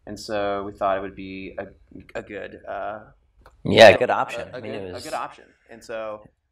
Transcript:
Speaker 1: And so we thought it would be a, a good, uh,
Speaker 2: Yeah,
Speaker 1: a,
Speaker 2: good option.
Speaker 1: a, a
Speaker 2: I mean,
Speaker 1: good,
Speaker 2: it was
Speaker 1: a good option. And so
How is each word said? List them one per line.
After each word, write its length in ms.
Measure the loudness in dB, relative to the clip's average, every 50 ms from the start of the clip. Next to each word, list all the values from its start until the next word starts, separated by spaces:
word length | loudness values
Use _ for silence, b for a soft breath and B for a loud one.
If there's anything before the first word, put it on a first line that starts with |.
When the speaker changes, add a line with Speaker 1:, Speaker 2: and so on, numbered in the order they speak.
| -16
Speaker 1:
And 120 | -14 -14 -12
so 440 | -10 -6 -6 -4 -2 -2 -4 -6
we 100 | -6 -10
thought 240 | -6 -4 -2 -2 -2
it 40 | -2
would 160 | -4 -8 -12
be 400 | -14 -14 -14 -12 -12 -14 -12 -12 -12
a, 80 | -12 -14 -16 -20 -20 -20 -20 -20 -20 -16 -16 -14
a 40 |
good, 380 | -14 -14 -14 -14 -14 -14 -16 -18 -16
uh, 340 | -12 -12 -10 -10 -10 -12 -14 -16 -20 -20 _ _ _ _ _ -20 -20 -20 _ -4
Speaker 2:
Yeah, 240 | 4 10 12 12 12
Speaker 1:
a, 100 | 12 8
Speaker 2:
good 120 | 2 -2
option. 380 | -2 -2 -4 -4 -8 -12 -12 -12
Speaker 1:
a, 40 |
a 60 | -14 -14
Speaker 2:
I 20 |
mean, 120 | -14 -12
Speaker 1:
good, 100 | -12 -12
Speaker 2:
it 100 | -12 -12 -12
was 100 | -14 -12
Speaker 1:
a 40 | -10
good 60 | -10
option. 280 | -10 -10 -10 -14 -18 -20 -20 -20 _ _ -20
And 140 | -20 -20
so 400 | -16 -12 -12 -10 -10 -10 -12 -14 -16 -20 _ _ _ _